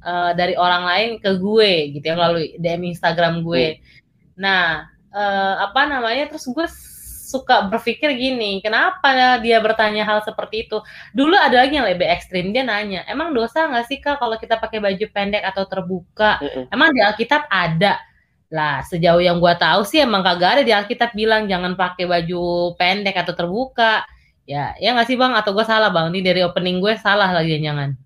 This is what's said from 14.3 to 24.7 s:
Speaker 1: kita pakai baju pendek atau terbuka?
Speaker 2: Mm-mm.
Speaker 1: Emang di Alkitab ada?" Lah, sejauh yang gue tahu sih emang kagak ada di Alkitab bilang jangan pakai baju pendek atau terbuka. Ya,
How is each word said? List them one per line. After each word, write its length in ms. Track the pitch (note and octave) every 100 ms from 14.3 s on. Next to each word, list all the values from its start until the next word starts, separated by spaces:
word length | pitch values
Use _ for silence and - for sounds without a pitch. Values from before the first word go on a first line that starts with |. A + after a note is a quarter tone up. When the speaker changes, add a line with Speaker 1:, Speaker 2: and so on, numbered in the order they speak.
| A3
Speaker 1:
kita 240 | G#3+ A3+
pakai 160 | A3 G#3+
baju 280 | G3+ F#3+ G#3+
pendek 320 | G3+ G3+ G3+
atau 240 | F#3+ F#3+ G3
terbuka? 720 | F#3+ F3 F#3 - - G#3+ -
Speaker 2:
Mm-mm. 320 | C#3+ C3+ B2+
Speaker 1:
Emang 240 | A3 D#4+
di 80 | B3+
Alkitab 480 | G#3 G#3+ A3+ D4 D4
ada?" 480 | F#3+ E3+ E3 G3+ - - _ _ _ _
Lah, 320 | D#3 D3+ C#3 C3
sejauh 320 | F3 E3+ F3
yang 240 | F3+ F3
gue 80 | F3 F3
tahu 240 | E3+ F3+
sih 160 | G#3 D#4 C4+
emang 160 | G3
kagak 400 | F#3 F3 F3+ B3+
ada 20 |
di 60 | A#3+
Alkitab 480 | G#3 G#3 A#3+ A#3 G#3
bilang 320 | A3 A3 G#3+
jangan 240 | F3+ F3+
pakai 320 | F#3 F3+ F3+ F3
baju 720 | F3 E3+ F3 F3 F3 F3 E3+
pendek 400 | F3+ G3+ G3 F#3+
atau 160 | F3+
terbuka. 720 | E3+ F3 G3+ C4 - A3+ G#3+ - _ _ _ -
Ya, 320 | C#3+ C3